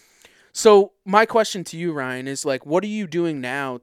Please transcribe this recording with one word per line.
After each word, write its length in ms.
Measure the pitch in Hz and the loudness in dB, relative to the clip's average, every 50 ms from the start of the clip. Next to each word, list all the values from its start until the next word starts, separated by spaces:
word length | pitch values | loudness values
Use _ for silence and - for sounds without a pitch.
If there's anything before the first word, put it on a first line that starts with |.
| _ _ _ _ - _ _ _ _ _ | _ _ _ _ -20 _ _ _ _ _
So 400 | - - - 220 208 196 202 - _ _ _ | -6 2 6 6 8 8 6 2 _ _ _
my 200 | 190 196 214 226 | 0 2 2 4
question 380 | 220 - 226 214 - - 190 165 | 4 2 0 0 0 -4 -8 -10
to 120 | - 165 | -10 -10
you, 160 | 165 175 170 | -6 -6 -6
Ryan, 340 | 156 147 131 127 127 127 131 | -4 -4 -6 -6 -6 -8 -8
is, 180 | 135 139 - - | -8 -8 -4 -2
like, 220 | 143 135 127 - | -2 -2 -2 -2
what 160 | 143 160 185 | -2 0 0
are 60 | 196 208 | 0 -2
you 180 | 208 214 202 | -4 -6 -6
doing 340 | 156 151 175 170 165 156 139 | -4 -2 -2 -2 -2 -4 -4
now 360 | 127 123 131 143 139 131 123 123 | -6 -6 -4 -4 -4 -6 -8 -10